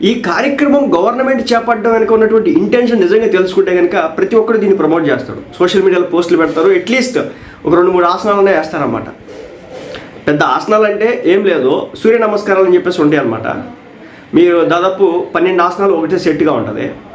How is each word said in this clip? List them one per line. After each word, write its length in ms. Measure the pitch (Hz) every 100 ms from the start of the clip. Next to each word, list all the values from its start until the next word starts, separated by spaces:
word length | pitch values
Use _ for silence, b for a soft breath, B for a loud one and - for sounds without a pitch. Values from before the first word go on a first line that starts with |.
ఈ 200 | 190 247 175
కార్యక్రమం 680 | 170 285 277 285 285 254
గవర్నమెంట్ 580 | 170 214 240 262 247 226
చేపట్టడం 400 | 233 226 220 226
వెనుక 200 | 226 220
ఉన్నటువంటి 380 | 220 220 220 180
ఇంటెన్షన్ 500 | 156 202 247 240 226
నిజంగా 260 | 175 214 220
తెలుసుకుంటే 500 | 185 185 196 190 180
కనుక 420 | 175 190 160 -
ప్రతి 180 | 196 226
ఒక్కరు 200 | 220 220
దీన్ని 220 | 196 190
ప్రమోట్ 300 | 151 170 143
చేస్తాడు, 500 | 120 - - - -
సోషల్ 240 | 180 196
మీడియాలో 240 | 185 180 175
పోస్టులు 320 | 170 170 160
పెడతారు, 300 | 156 160 190
అట్లీస్ట్ 500 | 180 196 254 247 - - B B B 151
ఒక 80 |
రెండు 160 | 170 185
మూడు 140 | 180
ఆసనాలనే 480 | 175 185 208 202 196
వేస్తారన్నమాట. 560 | 160 156 160 131 113 - - - B B B B B B B B B -
పెద్ద 140 | 147
ఆసనాలు 420 | 143 147 - 214
అంటే 380 | 214 208 226 - 160
ఏం 180 | 202
లేదు, 420 | 190 156 131 175 202
సూర్య 240 | - 226 233
నమస్కారాలు 480 | 214 208 202 190 185
అని 80 |
చెప్పేసి 280 | 180 180 180
ఉంటాయి 180 | 147 151
అన్నమాట. 280 | 120 113 - 147 - - - - B B B
మీరు 300 | 160 175 170
దాదాపు 640 | 156 170 185 190 185 175 -
పన్నెండు 280 | 170 185 175
ఆసనాలు 300 | 175 190 196
ఒకటే 260 | 165 160 180
సెట్గా 340 | 160 147 151
ఉంటుంది. 400 | 123 101 110 131 - -